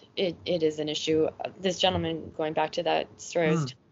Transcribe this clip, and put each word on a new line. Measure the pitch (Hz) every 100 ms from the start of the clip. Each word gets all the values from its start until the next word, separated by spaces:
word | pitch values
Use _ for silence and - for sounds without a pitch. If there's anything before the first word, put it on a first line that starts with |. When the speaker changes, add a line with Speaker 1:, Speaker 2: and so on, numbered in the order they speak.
| - -
Speaker 1:
it, | 190 - -
it | 175
is | 156 151
an | 151
issue. | 151 - 156 156 - - -
This | 185 175
gentleman, | 185 185 165 160 - -
going | 156
back | 156 156
to | -
that | 165 160 - -
story | - 170 165
I |
was | 170
Speaker 2:
Mm. | 135
Speaker 1:
telling | - _